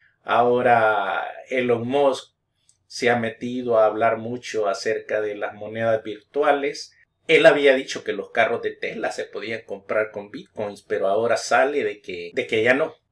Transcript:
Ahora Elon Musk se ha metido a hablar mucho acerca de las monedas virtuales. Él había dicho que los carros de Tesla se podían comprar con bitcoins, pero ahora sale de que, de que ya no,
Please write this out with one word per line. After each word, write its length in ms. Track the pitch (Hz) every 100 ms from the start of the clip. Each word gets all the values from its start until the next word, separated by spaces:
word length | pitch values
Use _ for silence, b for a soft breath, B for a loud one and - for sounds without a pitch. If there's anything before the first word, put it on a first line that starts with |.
| b b
Ahora 1000 | - 113 123 123 123 117 110 104 95 85 - - -
Elon 380 | 127 123 117 120
Musk 480 | 143 139 131 - _ _ _ _ _ _
se 240 | - 120
ha 60 | 120
metido 640 | 113 - 120 127 120 110
a 60 | 107
hablar 320 | 107 113 110
mucho 500 | 113 123 - 110 101
acerca 520 | - 113 107 - 107
de 160 | 107 104
las 200 | 104 107
monedas 480 | 107 113 113 110
virtuales. 920 | 110 104 _ 143 147 143 143 - - b b _ -
Él 200 | 156 160
había 260 | 147 139
dicho 300 | 131 - -
que 100 | 110
los 160 | 98 -
carros 320 | 117 107 117
de 140 | 107 -
Tesla 360 | - - -
se 120 | -
podían 380 | 107 101 104 110 -
comprar 460 | 98 - 110 107
con 180 | 104 101
bitcoins, 540 | 131 - - 104 101
pero 240 | - 104 95
ahora 300 | 104 117 110
sale 460 | - 123 135 147
de 180 | 107 101
que, 300 | - 87 87 -
de 100 | -
que 160 | 110
ya 140 | 117 135
no, 180 | 160 - _